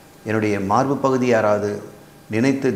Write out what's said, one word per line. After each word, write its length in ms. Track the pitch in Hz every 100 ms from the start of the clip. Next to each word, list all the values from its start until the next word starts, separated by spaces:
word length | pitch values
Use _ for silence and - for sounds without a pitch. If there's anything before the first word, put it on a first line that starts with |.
| - - 110
என்னுடைய 260 | 110 107 101 98
மார்பு 240 | 113 135 139
பகுதி 220 | 135 127 123
யாராவது 360 | 110 107 104 104 104 - - - - -
நினைத்து 340 | 107 135 135 135